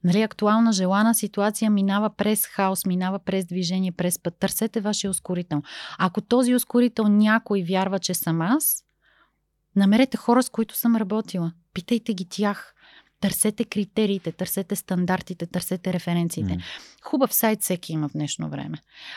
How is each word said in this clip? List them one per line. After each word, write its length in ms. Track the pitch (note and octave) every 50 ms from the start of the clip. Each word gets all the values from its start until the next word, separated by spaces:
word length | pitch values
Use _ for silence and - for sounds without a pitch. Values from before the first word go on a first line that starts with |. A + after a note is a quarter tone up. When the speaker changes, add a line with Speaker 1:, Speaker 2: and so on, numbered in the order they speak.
| -
Speaker 1:
Нали, 180 | F3 F3 G#3
актуална 500 | A3 G#3+ - - G#3+ G#3 G#3+ A3+ A#3 A3+
желана 440 | A3 F#3 F#3 F3+ F#3+ G3+ G#3+ A3+ A#3
ситуация 560 | - - G#3 - - G3+ G#3+ G#3 - A3+ A3
минава 380 | G#3 G3+ G3 G3 G3 G3+ G#3+ G#3+
през 360 | - - G3+ G#3+ G#3+ G#3 -
хаос, 400 | - - - G3 F#3+ F#3+ F#3 -
минава 340 | F#3+ F3+ F3+ F#3 F#3 F#3+ G3
през 260 | _ - G3 F#3+ F#3
движение, 460 | F3 F3 F#3 F#3 E3 F#3 F#3+ F#3 F#3
през 280 | F3 - F3 F3+ F3 -
път. 160 | _ F3 - _
Търсете 420 | - F#3+ - - A3 A3 - A3+
вашия 300 | G3 G#3 G#3 - - G3
ускорител. 500 | F#3 - _ - F3+ F3 F3 _ D3+ D3 D3+ - - - - - - -
Ако 240 | F3+ F#3 - -
този 340 | - _ A#3+ B3 C4 A#3+ B3
ускорител 520 | B3 B3 _ - A#3+ A#3+ B3 A#3+ - A3 G#3
някой 560 | G#3 G#3 G#3+ G#3+ G#3+ A#3 - - G#3 G3 F3+
вярва, 360 | E3 F#3+ F#3 F#3+ F#3+ F#3+ F#3+
че 140 | F3+ - F3+
съм 280 | - - E3+ D#3+ E3
аз, 420 | E3 F3+ B3 D#4 D4+ - - - _ _ _ _ _ _ _ _ _ _ _ _ _ _ _ _ _ _ _
намерете 420 | G3 G3 G3 G#3 A3+ C4+ C4+ - -
хора, 260 | - - A#3+ B3+ B3+
с 60 | -
които 260 | - - A3+ - -
съм 200 | - - A#3 A#3
работила. 560 | A3+ A3 F#3 G#3 A3 A3 - - F#3 E3+ E3 E3+ _ _ _ _
Питайте 400 | F#3 F3 - A#3+ A3+ A3+ - A3
ги 120 | F3+ F#3+ E3+
тях. 440 | - - G#3 G3+ G3+ - - - _ _ _ - - - _ _ _ _
Търсете 420 | - G3 - - - G#3+ G#3+ - A#3+
критериите, 680 | - - G#3 G3+ - _ - A3 G3+ G3+ F#3+ - E3
търсете 440 | D#3+ - F#3 G3 - - G3 _ G#3+
стандартите, 680 | - - - F#3 F3+ F3+ F3 F#3 F#3 - - F#3 - E3+
търсете 480 | E3+ - F3+ - - F#3+ F3+ _ F#3 F#3
референциите. 580 | F3+ - - F3 E3+ E3+ E3 - - G#2+ F#2+ F2+
Speaker 2:
Мгм. 80 | F2 F2+ - - - - - - _ _
Speaker 1:
Хубав 300 | - - B3+ C4+ A3 -
сайт 280 | - - A3 A3 G#3+
всеки 320 | - - F#3 E3+ - - D#3+
има 140 | D#3 D3+ C#3+
в 40 |
днешно 380 | - D#3 D3+ C#3+ - - E3 D#3
време. 280 | D3+ C#3+ C#3 D3 D#3+ - _ _ _ - - - -